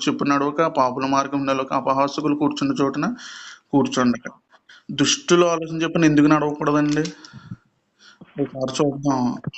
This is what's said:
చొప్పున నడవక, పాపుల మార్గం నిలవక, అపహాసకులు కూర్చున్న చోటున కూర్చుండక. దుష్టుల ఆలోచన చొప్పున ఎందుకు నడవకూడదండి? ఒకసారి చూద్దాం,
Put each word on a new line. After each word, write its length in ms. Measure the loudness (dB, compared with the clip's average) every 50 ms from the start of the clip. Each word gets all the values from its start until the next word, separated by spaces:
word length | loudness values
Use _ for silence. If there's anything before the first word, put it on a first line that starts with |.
| -2 -2
చొప్పున 260 | -2 0 0 0 0
నడవక, 280 | 0 0 -2 0 0
పాపుల 440 | -2 0 0 0 0 0 0 -2 -2
మార్గం 400 | 0 0 0 0 0 -2 -2 0
నిలవక, 260 | 0 0 -2 -2 -2
అపహాసకులు 600 | -2 -2 0 0 0 2 0 0 -2 -2 0 0 0
కూర్చున్న 400 | 2 0 0 0 0 -2 -2 0 0
చోటున 320 | 0 0 0 -2 -4 -4 -4 -6 -12 -18 -18 -18 -18 -20 -20 -20 _ 0
కూర్చుండక. 600 | 0 2 2 2 0 2 2 2 0 0 -6 -14 -16 _ _ _ _ _ _ -20 -20 -20 _ -6
దుష్టుల 540 | -2 0 0 0 0 -2 2 2 4 4 4
ఆలోచన 380 | 4 2 0 -2 -2 -2 -4
చొప్పున 220 | -2 0 2 4 4
ఎందుకు 220 | 6 6 6 6
నడవకూడదండి? 760 | 6 4 4 2 0 -2 -2 0 0 2 2 2 0 0 -2 -2 -4 -8 -14 -20 -20 -20 -18 -16 -16 -16 -18 _ _ _ _ _ _ _ _ -20 -20 -20 -20 -20 _ -6 -6
ఒకసారి 300 | -6 -6 -6 -8 -6 -4
చూద్దాం, 640 | -2 0 0 0 0 -2 -2 -2 0 0 0 -2 -2 -4 -8 -8 -4